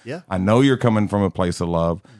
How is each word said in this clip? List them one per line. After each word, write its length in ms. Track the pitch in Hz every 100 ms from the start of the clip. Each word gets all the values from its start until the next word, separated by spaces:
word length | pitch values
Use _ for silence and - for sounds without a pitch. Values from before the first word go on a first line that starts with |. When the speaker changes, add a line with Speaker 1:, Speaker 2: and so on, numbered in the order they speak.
| 113
Speaker 1:
Yeah. 160 | 160 -
Speaker 2:
I 80 | 95
know 240 | 95 117
you're 160 | 139 127
coming 300 | 123 110 104
from 160 | 101
a 60 | 95
place 300 | - 90 -
of 60 | 85
love, 320 | 82 82 85 -